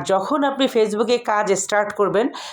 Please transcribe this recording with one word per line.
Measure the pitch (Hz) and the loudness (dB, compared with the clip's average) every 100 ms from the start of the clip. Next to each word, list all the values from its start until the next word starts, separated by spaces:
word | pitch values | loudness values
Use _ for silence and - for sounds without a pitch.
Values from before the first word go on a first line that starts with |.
যখন | - 190 - 294 | 0 0 0 0
আপনি | 277 262 262 | 0 0 0
Facebook-এ | 233 220 208 220 240 | 2 0 0 0 0
কাজ | 233 208 202 | 0 0 2
স্টার্ট | 185 - 208 202 | 0 0 0 0
করবেন, | - 190 185 269 - - | 0 2 2 0 -4 -16